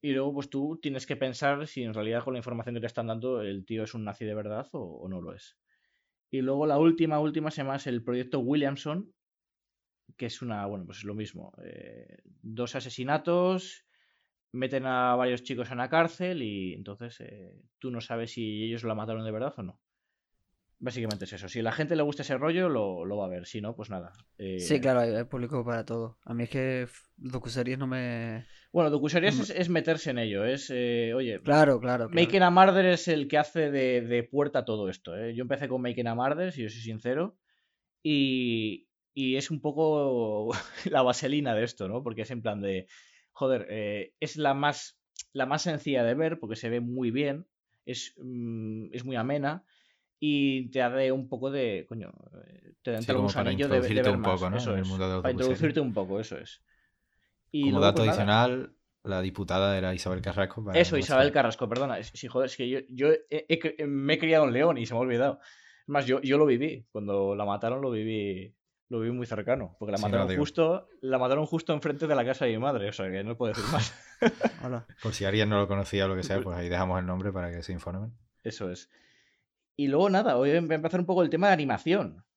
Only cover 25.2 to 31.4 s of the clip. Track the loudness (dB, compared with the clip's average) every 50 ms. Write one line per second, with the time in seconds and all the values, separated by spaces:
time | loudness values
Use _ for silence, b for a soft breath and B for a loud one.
25.2 | -4 -4 -6 -6 -6 -4 -4 -4 -4 -2 -4 -4 -4 -4 -4 -4 -6 -6 -10 _
26.2 | _ -8 -4 -4 -4 -4 -2 -2 -2 -2 -2 -4 -6 -8 -10 -20 _ _ _ -14
27.2 | -12 -8 -8 -6 -6 -6 -4 -2 -2 -2 -2 -4 -2 -4 -2 -4 -4 -4 -4 -4
28.2 | -6 -6 -8 -8 -10 b b b b b 0 2 2 4 6 6 6 6 6 4
29.2 | 4 4 2 2 0 -2 0 -2 0 2 2 2 4 4 2 2 0 -2 -2 0
30.2 | 0 0 0 0 2 2 0 -2 -4 -4 -2 -2 0 2 2 2 2 2 0 0
31.2 | 0 0 -4 -4